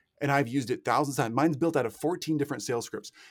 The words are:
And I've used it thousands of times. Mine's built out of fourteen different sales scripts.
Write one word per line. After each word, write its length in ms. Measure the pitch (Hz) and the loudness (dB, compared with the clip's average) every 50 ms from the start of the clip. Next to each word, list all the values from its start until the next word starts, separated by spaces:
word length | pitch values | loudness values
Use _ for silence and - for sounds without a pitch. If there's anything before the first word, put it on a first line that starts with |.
| _ _ _ - | _ _ _ -4
And 100 | 143 139 | 0 2
I've 160 | 139 143 143 | 2 2 2
used 220 | 117 123 139 123 107 | 2 0 -2 -2 -2
it 160 | 123 - - | -2 -2 0
thousands 340 | 127 117 127 147 139 131 - | 2 2 2 2 2 0 0
of 60 | 135 | 0
times. 100 | 113 117 | 0 2
Mine's 220 | 127 151 170 151 | 2 2 2 2
built 180 | 127 170 165 160 | 2 0 2 2
out 100 | 147 123 | 2 0
of 100 | 110 - | 0 -2
fourteen 420 | - - 156 180 - - 151 160 | -4 -4 -4 -4 -2 -2 -2 0
different 260 | 147 143 143 139 120 - | 0 0 -2 -4 -6 -4
sales 220 | - 123 117 117 | -4 -4 -4 -4
scripts. 260 | - - 101 - - - - - - | -6 -10 -10 -12 -12 -18 -20 -20 -20